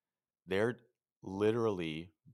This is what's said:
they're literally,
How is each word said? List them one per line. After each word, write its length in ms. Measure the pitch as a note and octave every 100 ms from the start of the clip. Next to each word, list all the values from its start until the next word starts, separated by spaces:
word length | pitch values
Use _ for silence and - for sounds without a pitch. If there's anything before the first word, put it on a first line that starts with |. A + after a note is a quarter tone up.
| _ _ _ _ -
they're 320 | F#2+ A2+ A#2+ _ _ _ _
literally, 880 | - F#2+ G#2+ A#2 A2+ F#2+ D#2+ D#2 F2+ _ -